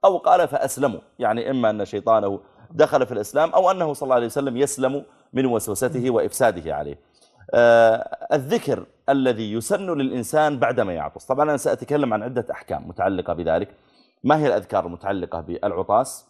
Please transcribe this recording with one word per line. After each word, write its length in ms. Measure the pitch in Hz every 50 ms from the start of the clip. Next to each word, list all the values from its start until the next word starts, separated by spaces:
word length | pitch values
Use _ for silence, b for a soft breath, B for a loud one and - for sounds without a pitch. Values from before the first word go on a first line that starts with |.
| -
أو 120 | 190 190 160
قال: 300 | - 160 165 185 175 147
"فأسلموا"، 520 | 143 - - 135 - - - - 101 - - _ _ _
يعني 300 | 123 110 110 117 117 -
إما 200 | 135 131 120 110
أن 160 | 107 107 101
شيطانه 540 | - - 104 98 - 113 110 101 101 98 98 b b b b b b
دخل 340 | 165 - 151 - - 143 127
في 60 | -
الإسلام 380 | 123 104 104 - - 143 156 165
أو 220 | - 170 190 180
أنه 220 | 190 185 175 156 143
صلى 140 | 135 147 135
الله 80 | 131
عليه 100 | 123 120
وسلم 320 | 117 113 147 139 139 117 120
يسلم 480 | 139 139 - - 127 131 135 143 143 b b b b b -
من 120 | 123 135
وسوسته 640 | 131 120 110 - - 104 - - 123 127 127 120 131
وإفساده 680 | 120 113 - - - - 131 117 101 87 78 80 76
عليه. 240 | 71 73 73 71 - b b b b b b b b b b -
آه، 420 | 117 120 117 117 117 117 113 110 113 - - - - - - -
الذكر 520 | 151 131 135 185 240 - - 127 92 - _ _ _ _ -
الذي 440 | 139 139 131 127 123 107 113 104 104
يسن 440 | 113 113 - 196 202 196 185 170 143
للإنسان 600 | 139 131 - 127 117 - - 156 151 151 147 127
بعدما 340 | 131 117 131 123 113 98 90
يعطس، 320 | 80 73 76 - - -
طبعًا 180 | _ 135 135 147
أنا 140 | 151 147 135
سأتكلم 560 | - 131 104 104 - - 143 147 143 123 110
عن 100 | 107 104
عدة 220 | 123 131 120 110 -
أحكام 360 | - - - - 92 73 - -
متعلقة 460 | 90 - 92 95 98 87 90 - 85
بذلك. 420 | 80 87 80 80 85 98 - - b b b b b b b b b _
ما 140 | 123 147 156
هي 100 | 151 143
الأذكار 380 | 104 101 95 - - 98 87
المتعلقة 560 | 87 85 85 - 98 101 98 87 - - 82
بالعطاس؟ 880 | 80 80 87 - - 101 90 85 92 - 101 110 135 135 - - _ _